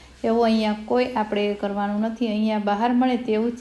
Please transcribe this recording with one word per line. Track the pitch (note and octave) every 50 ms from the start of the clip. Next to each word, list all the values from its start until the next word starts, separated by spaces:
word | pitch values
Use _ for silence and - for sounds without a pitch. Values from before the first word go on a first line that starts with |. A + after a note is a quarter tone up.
| - - - - -
એવો | A3+ A3+ A#3
અહીંયા | A#3 A3+ A3+ A3 A3 G#3+ G#3 G#3+ G#3+
કોઈ | - A#3+ B3 B3+
આપણે | B3+ B3+ A3+ G#3+ G#3+ G#3 G#3 G#3 G#3 G3+
કરવાનું | G3+ - G3+ G3+ G3+ G3+ G3+ G#3 G#3
નથી. | G#3+ A3+ A3+ - B3 A3
અહીંયા | G#3 G#3+ A3 A3 G#3+ G#3
બહાર | G3+ G3+ G3+ G3+ A#3 A#3+ B3
મળે | B3 B3 B3+ B3 A#3
તેવું | B3 - G#3+ G#3+ A3+ A#3+
જ | A#3+ A#3+